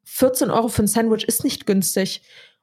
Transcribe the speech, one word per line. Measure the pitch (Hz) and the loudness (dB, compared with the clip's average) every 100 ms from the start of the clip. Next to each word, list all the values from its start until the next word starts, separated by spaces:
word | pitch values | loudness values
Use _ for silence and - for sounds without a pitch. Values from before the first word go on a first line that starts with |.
vierzehn | - - 254 254 262 | -14 0 2 2 0
Euro | - 233 | 0 0
für | - | 0
ein | 208 | 0
Sandwich | - 226 214 | 2 2 0
ist | - - 277 | 0 -2 -2
nicht | - - | -4 0
günstig.“ | 196 175 - 190 - - - - _ | 0 0 -2 -4 -6 -16 -20 -20 _